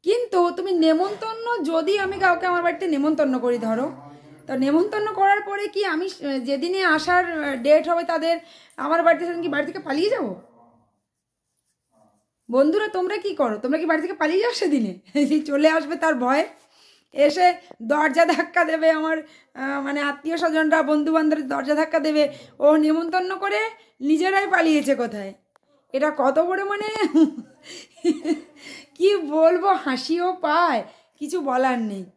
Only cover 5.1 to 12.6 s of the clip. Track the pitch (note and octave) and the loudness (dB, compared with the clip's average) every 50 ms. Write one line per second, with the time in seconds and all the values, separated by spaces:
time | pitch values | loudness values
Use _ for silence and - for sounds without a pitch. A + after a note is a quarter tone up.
5.1 | G#4 F#4+ G4 G4 G4+ G#4 G#4 G4+ G4+ G4+ G4+ G#4 - F#4+ G#4 F#4+ D#4+ D#4 F4+ F#4+ | 0 2 4 4 4 2 0 -6 -6 -6 -6 -6 -4 -2 -2 -2 -2 -2 -4 -6
6.1 | - - - C#4+ C#4 C4 A#3+ A#3+ C#4 C#4 C#4 E4+ F#4 F#4+ F#4+ F4 D#4 D#4 D#4 - | -8 -8 -8 -6 -6 -4 -2 -4 -4 -2 -2 -2 -2 0 2 2 2 2 2 2
7.1 | F4+ F4+ F4+ F4 E4+ D#4 D4 C#4+ C#4 B3 A#3 C#4 D4+ D#4 - E4 E4+ E4+ E4+ E4+ | 2 2 2 0 -4 -4 -4 -4 -4 -2 4 4 4 4 4 2 -2 -2 0 -2
8.1 | E4 D#4+ D4+ E4 E4+ E4 E4 - - - - _ _ - C4 D4 D#4+ E4+ E4 E4 | -2 -2 0 0 -2 -2 -4 -16 -20 -20 -20 _ _ -8 -4 -2 0 2 4 4
9.1 | E4 C#4+ F4 F4 E4+ E4+ E4+ E4+ C#4 C#4+ D4 - - F#4 D4 - C4+ D4+ F4 G#4 | 4 4 0 -6 -6 -6 -6 -4 -2 -4 -4 -4 -6 -10 -6 -4 -2 0 0 0
10.1 | B4 A#4 D#4 A3 F3+ - - _ _ _ - _ _ _ _ _ _ _ _ _ | 0 0 -2 -6 -6 -10 -14 _ _ _ -20 _ _ _ _ _ _ _ _ _
11.1 | _ _ _ _ _ _ _ _ _ _ _ _ _ _ _ _ _ _ _ _ | _ _ _ _ _ _ _ _ _ _ _ _ _ _ _ _ _ _ _ _
12.1 | _ _ _ _ _ _ _ - A#3 B3+ | _ _ _ _ _ _ _ -2 2 2